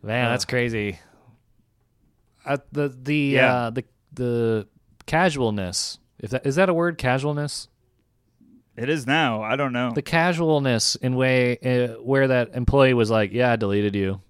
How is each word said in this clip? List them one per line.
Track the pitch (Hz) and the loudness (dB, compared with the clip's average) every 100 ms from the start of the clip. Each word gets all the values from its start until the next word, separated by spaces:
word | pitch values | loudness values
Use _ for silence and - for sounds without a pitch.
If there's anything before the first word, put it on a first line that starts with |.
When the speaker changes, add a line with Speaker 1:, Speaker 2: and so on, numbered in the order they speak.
Speaker 1:
Man, | 104 117 120 | -4 -2 0
Speaker 2:
Uh. | |
Speaker 1:
that's | 123 | -2
crazy. | - 127 120 113 104 92 - _ _ _ _ _ _ _ _ _ _ _ _ _ - | -2 -2 -2 -2 -4 -6 -14 _ _ _ _ _ _ _ _ _ _ _ _ _ -6
Uh, | 139 - | -6 -4
the, | 143 143 | -4 -4
the, | 127 127 151 | -4 -4 0
Speaker 2:
Yeah. | 143 139 127 | 0 0 0
Speaker 1:
uh, | 123 120 | 0 -2
the, | 117 - _ _ | -6 -10 _ _
the | - 123 120 117 110 98 _ _ _ - | -6 -4 0 0 -2 -4 _ _ _ -4
casualness. | 160 185 143 120 104 92 85 - - _ _ | 0 0 0 -2 -2 -4 -6 -8 -10 _ _
If | 107 | -8
that, | 127 139 | -4 -2
is | 139 | 2
that | 190 | 2
a | |
word, | 170 170 165 | 2 0 -2
casualness? | 131 127 143 147 147 - - _ _ _ _ _ _ _ - - _ - | -2 0 -2 -4 -6 -8 -14 _ _ _ _ _ _ _ -20 -20 _ -10
Speaker 2:
It | 120 | -4
is | 156 123 | -2 0
now. | 147 147 110 | 2 2 0
I | 107 131 | -2 -2
don't | 139 | -2
know. | 123 123 | -2 -2
Speaker 1:
The | 117 | -4
casualness | - 165 170 170 165 151 139 117 - - | -2 0 2 2 2 2 2 0 0 -2
in | 127 127 | -2 0
way, | 131 127 123 120 | 2 2 2 0
uh, | 127 123 123 113 | 0 0 0 -4
where | 117 135 135 | 0 2 4
that | 127 120 | 2 0
employee | 123 123 139 135 | 0 2 4 6
was | 123 110 | 6 4
like, | 110 101 | 2 2
"Yeah, | 107 123 | 2 2
I | 117 | 2
deleted | 107 101 104 | 2 0 0
you" | 101 98 95 - | 0 -2 -4 -10